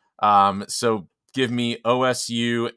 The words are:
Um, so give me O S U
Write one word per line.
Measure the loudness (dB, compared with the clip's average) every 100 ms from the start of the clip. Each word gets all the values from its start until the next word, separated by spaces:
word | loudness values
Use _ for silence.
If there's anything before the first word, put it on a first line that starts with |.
| _ -2
Um, | 2 4 4 0 -8
so | -2 -2 -2 -6 _ _ -4
give | -2
me | -2 -4 -2 0
O | 2
S | 2 -2 -4
U | -4 -2 -2 -4